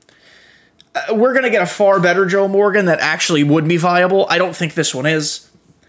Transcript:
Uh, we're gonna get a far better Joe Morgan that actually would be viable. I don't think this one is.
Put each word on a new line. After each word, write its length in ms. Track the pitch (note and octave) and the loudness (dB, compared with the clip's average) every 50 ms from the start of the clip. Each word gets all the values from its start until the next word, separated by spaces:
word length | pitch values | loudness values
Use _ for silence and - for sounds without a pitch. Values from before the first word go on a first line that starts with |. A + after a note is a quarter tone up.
| _ _ _ _ _ _ - - _ _ _ _ _ _ _ _ - _ - | _ _ _ _ _ _ -20 -20 _ _ _ _ _ _ _ _ -18 _ -10
Uh, 200 | - C#3+ - A3 | -8 -4 -4 0
we're 180 | G#3+ A3+ B3+ B3+ | 0 2 2 2
gonna 160 | C4 B3+ A#3+ | 0 0 0
get 140 | G#3+ G#3+ F3+ | 0 0 0
a 40 | |
far 340 | F3 - - G#3 G3 G3 G3 | -2 -2 0 2 2 2 4
better 260 | F3 F3+ F3 F#3 G3 | 2 2 2 2 0
Joe 220 | F3+ F3+ G3+ G3 G3 | 0 0 0 0 0
Morgan 380 | G3 G3 G#3 G#3 F#3 G#3 G3+ | 0 2 0 2 2 0 2
that 120 | F3+ D#3+ - | 0 0 0
actually 460 | - D3+ D#3 E3+ - - F3 D3+ D3 | 0 -2 -2 -2 -2 -2 0 0 2
would 240 | D3 D3 E3 D#3 D#3 | 2 2 0 0 0
be 80 | F3 | -2
viable. 500 | E3+ D#3 F3+ F3 F3+ F3+ F#3 G3 G3 F#3+ - | 0 0 2 2 2 2 2 2 0 0 0
I 100 | E3+ E3+ | 0 0
don't 160 | F3+ F3+ E3 | 0 -2 -4
think 200 | - F3+ D#3+ - | -6 -8 -6 -4
this 180 | E3+ D3+ - - | -4 -4 -4 -4
one 140 | C3 C3 | -4 -2
is. 420 | D3+ D#3+ D#3 D3+ D3 - - - _ _ _ _ _ _ _ _ | -2 -2 -2 -4 -6 -8 -10 -14 _ _ _ _ _ _ _ _